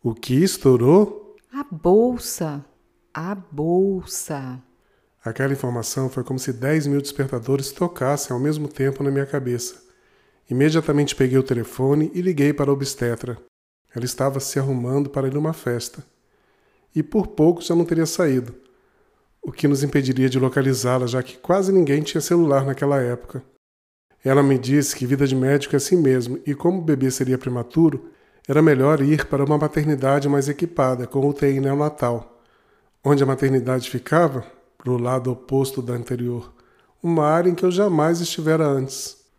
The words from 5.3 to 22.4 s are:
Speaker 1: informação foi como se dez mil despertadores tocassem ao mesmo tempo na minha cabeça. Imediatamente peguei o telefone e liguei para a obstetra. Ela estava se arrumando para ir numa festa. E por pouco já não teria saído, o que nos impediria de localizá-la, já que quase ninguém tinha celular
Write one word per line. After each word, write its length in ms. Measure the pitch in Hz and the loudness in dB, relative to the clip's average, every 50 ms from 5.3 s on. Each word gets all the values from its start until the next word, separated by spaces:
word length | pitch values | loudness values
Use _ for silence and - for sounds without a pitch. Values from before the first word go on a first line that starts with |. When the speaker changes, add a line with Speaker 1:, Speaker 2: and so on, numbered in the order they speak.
| 107 - 135 135 139 | -4 -2 -2 -2 -2
Speaker 1:
informação 540 | 135 - 123 120 117 113 - - 135 131 | -2 -4 -4 -4 -4 -6 -4 -4 -4 -4
foi 160 | 127 - 131 120 | -4 -4 -6 -6
como 140 | - 135 | -6 -6
se 160 | 127 - 139 123 | -6 -4 -6 -6
dez 320 | 113 127 139 156 160 143 | -4 -2 0 0 0 0
mil 160 | 143 143 143 | 0 -2 -2
despertadores 720 | 139 - - - 135 131 - 120 113 127 139 139 135 - | -2 -4 -6 -6 -4 -4 -4 -6 -2 -2 -2 -2 -2 -8
tocassem 600 | - - 175 170 175 - 131 135 147 135 - - | -4 -4 -4 -4 -2 -4 -2 -2 -2 -2 -4 -6
ao 80 | 127 123 | -4 -2
mesmo 280 | 135 151 151 151 151 | -2 -2 -2 -2 -6
tempo 360 | 143 - - 135 139 135 - 143 | -8 -4 -2 -2 -2 -2 -2 -2
na 60 | 139 | -2
minha 160 | 139 139 139 | 0 -2 -2
cabeça. 500 | 135 - 143 127 123 120 117 - - - - _ _ _ _ _ _ _ _ _ _ _ _ _ _ | -2 -4 -4 -2 -2 -4 -4 -6 -10 -12 -16 _ _ _ _ _ _ _ _ _ _ _ _ _ _
Imediatamente 680 | 123 127 143 156 156 165 156 - 143 147 147 139 - | 0 2 2 4 4 2 0 2 2 2 2 0 0
peguei 220 | - 135 131 127 | 0 0 2 4
o 60 | 135 131 | 2 2
telefone 680 | - 131 117 113 - - - 127 135 143 151 151 156 - | 2 -2 -4 -4 -6 -4 -2 0 2 2 2 0 0 -2
e 80 | 180 | -2
liguei 320 | 180 190 175 143 143 147 147 | -2 0 2 2 2 2 2
para 160 | 147 143 139 | 0 0 0
a 40 | 139 | 0
obstetra. 640 | 139 139 135 - - 123 120 117 - - 123 120 117 - _ _ _ _ _ _ _ _ _ _ | 0 -2 -8 -6 -4 -4 -4 -4 -4 -8 -12 -12 -12 -16 _ _ _ _ _ _ _ _ _ _
Ela 120 | 120 120 | -8 -6
estava 340 | 123 - - 131 139 131 135 | -6 -4 -2 -2 -2 -2 -2
se 200 | 131 - - 143 | -6 -4 -4 -2
arrumando 500 | 135 135 135 127 120 123 131 143 143 139 | -2 -2 -2 -2 -2 -2 0 -2 -2 -2
para 180 | - 139 131 | -2 -2 -2
ir 60 | 131 135 | -2 -2
numa 200 | 147 156 156 165 | -2 -2 -2 -4
festa. 520 | - - 127 120 120 - - - - - _ _ _ _ _ _ _ _ _ _ _ _ _ _ _ _ _ _ | -4 -6 -4 -4 -4 -6 -10 -14 -16 -20 _ _ _ _ _ _ _ _ _ _ _ _ _ _ _ _ _ _
E 60 | 160 | -4
por 260 | 151 - - 214 185 | -4 0 0 -2 -2
pouco 340 | - - - 151 165 170 170 | 0 0 2 4 4 4 2
já 140 | - - 170 | -2 0 0
não 100 | 170 165 | 0 2
teria 200 | 160 170 165 165 | 2 0 0 0
saído, 500 | 160 - - 180 151 131 127 120 117 - - _ _ _ _ _ _ _ _ _ _ _ _ _ _ _ _ | -2 0 0 0 2 2 0 -2 -6 -14 -18 _ _ _ _ _ _ _ _ _ _ _ _ _ _ _ _
o 100 | - 147 | -14 -12
que 160 | - - - | -6 -2 0
nos 160 | 143 143 131 143 | 0 2 2 0
impediria 460 | 139 - 143 131 127 127 127 131 131 | 0 0 0 0 2 0 2 2 2
de 100 | 123 131 | 2 2
localizá-la, 680 | 127 127 127 139 131 135 131 110 113 123 127 127 127 | 0 2 0 0 0 2 0 0 0 0 0 0 0
já 160 | 120 120 131 123 | -2 -2 -4 -4
que 140 | - - | -6 -14
quase 340 | - - - 175 202 190 190 | -16 -2 0 2 2 2 4
ninguém 320 | 196 190 165 139 139 151 151 | 4 4 4 4 2 0 0
tinha 180 | - - 160 | -2 -4 -4
celular 440 | 151 - 175 175 | 0 2 2 4